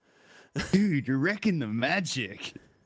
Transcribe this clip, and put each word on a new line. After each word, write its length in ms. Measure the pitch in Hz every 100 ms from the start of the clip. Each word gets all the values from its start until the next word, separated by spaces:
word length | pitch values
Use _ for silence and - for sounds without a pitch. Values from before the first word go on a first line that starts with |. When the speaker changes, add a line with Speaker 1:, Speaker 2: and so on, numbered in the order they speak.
Speaker 1:
<laughs> 680 | _ _ - - - 151 -
Speaker 2:
Dude, 340 | 190 208 147 117
you're 120 | 135
wrecking 420 | 160 208 220 170
the 80 | 113
magic. 840 | 110 127 185 165 135 101 - - - - _